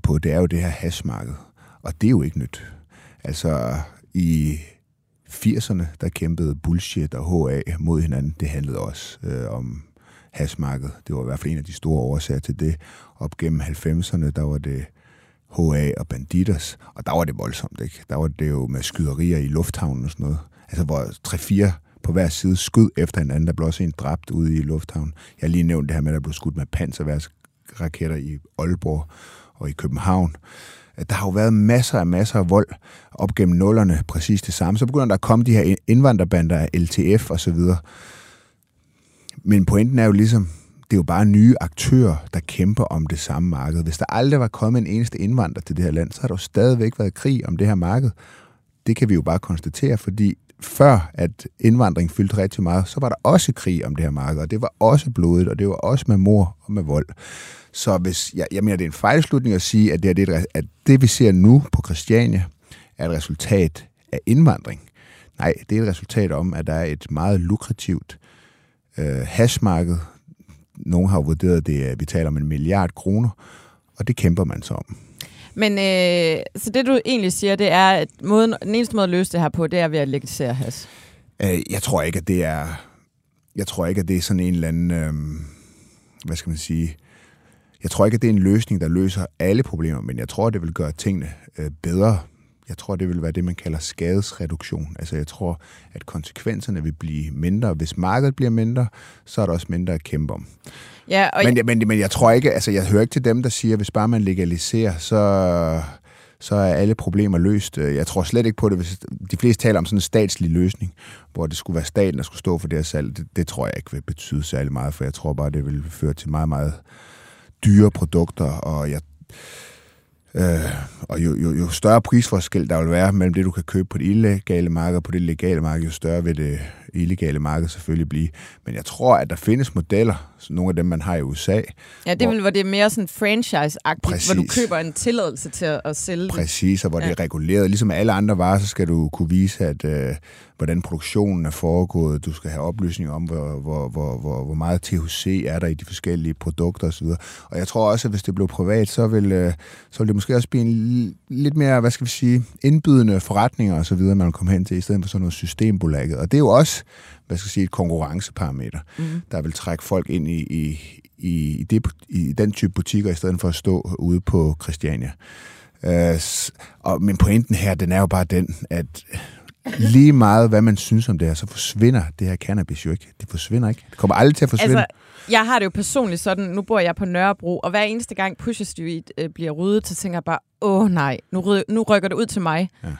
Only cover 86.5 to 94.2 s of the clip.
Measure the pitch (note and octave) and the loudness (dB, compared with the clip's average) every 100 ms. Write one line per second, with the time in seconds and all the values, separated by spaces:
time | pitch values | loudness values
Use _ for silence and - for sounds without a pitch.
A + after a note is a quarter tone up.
86.5 | D#2 - E2 E2 D2+ _ _ _ _ _ | -8 -4 -2 -4 -6 _ _ _ _ _
87.5 | _ _ _ F2 - G#2 A2 A#2 G#2 F#2 | _ _ _ -6 2 2 2 2 4 4
88.5 | G#2+ - F#2+ D#2+ F2 F#2+ F#2+ F2+ - F2+ | 2 2 -2 0 0 0 -2 -6 -4 0
89.5 | A2+ C3 D#2+ D#2+ C2+ A1 A#1+ A#1+ - A2+ | 0 -2 -4 -4 -4 -6 -8 -8 -2 -2
90.5 | G#2 E2 - D2+ D#2 G#2 F#2 D2+ - - | -2 -6 -4 -6 -4 -4 -4 -6 -14 -18
91.5 | - D2+ D2+ E2+ F2+ A2 F#2+ - _ _ | -10 -10 -8 -4 2 2 2 -2 _ _
92.5 | _ - - - F#2 F#2 F2 D#2+ F2 F2 | _ -20 -16 -8 -4 -4 -2 -4 -2 -4
93.5 | F2 E2+ D#2+ - - E2+ G2 | -4 -6 -8 -8 -6 0 0